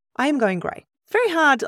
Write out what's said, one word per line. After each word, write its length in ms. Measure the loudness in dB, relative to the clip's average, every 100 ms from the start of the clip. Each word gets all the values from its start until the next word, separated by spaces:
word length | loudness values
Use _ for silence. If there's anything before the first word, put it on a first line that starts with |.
| _ -4
I 120 | -2
am 100 | 0
going 220 | -2 -2
grey. 260 | -6 -10 _ _ _
Very 200 | 0 0
hard, 320 | 2 2 2